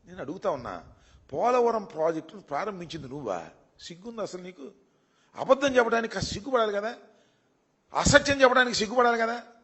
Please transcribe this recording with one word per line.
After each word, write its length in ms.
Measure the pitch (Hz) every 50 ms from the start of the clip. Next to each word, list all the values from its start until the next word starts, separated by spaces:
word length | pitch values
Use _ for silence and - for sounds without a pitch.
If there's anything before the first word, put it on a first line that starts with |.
| _
నేను 140 | 175 180 190
అడుగుతా 280 | 147 127 170 190 - 196
ఉన్నా, 340 | 156 135 123 107 92 - - - - _ _ _ _ _ _ - 135
పోలవరం 500 | 156 196 240 254 247 240 233 226 220 202
ప్రాజెక్టును 580 | 175 151 156 156 170 165 156 151 - 220 196
ప్రారంభించింది 640 | - - 143 143 190 214 202 175 175 151 156 160 139
నువ్వా? 380 | 123 131 151 135 107 92 85 80 - - _ _ _ _ _
సిగ్గుందా 420 | - - 170 170 185 240 233 226 196
అసలు 180 | - - 180
నీకు? 300 | 180 185 180 - 135 117 - _ _ _ _ _ _ _ _ _ _ _ _
అబద్ధం 400 | - 135 185 269 269 277 277 254
చెప్పడానికి 380 | 247 233 226 226 226 226 220 -
కాస్త 200 | 190 - - -
సిగ్గుపడాలి 400 | 208 202 269 262 240 220 214 202
కదా, 220 | 202 208 226 240 - - _ _ _ _ _ _ _ _ _ _ _ _ _ _ _ _ _ - 139
అసత్యం 420 | 175 - 254 285 285 285 277 269
చెప్పడానికి 340 | 269 247 247 254 254 247 220
సిగ్గుపడాలి 420 | - 214 196 233 254 240 240 233
కదా. 260 | 226 226 226 233 240 240 - - _